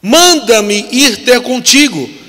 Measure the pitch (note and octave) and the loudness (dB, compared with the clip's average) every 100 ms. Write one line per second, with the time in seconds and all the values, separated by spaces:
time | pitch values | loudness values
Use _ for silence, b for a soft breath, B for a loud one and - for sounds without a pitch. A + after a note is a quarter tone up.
0 | F#3 D4+ F4 E4 A3 A3+ G#3 G#3 - B3 | 0 2 4 0 0 0 0 -4 -4 0
1 | C#4 G#3 - B3 B3 B3+ - C4+ D4 E3+ | 0 0 0 0 0 -4 0 2 2 -2
2 | A#2 C#3+ | -10 -12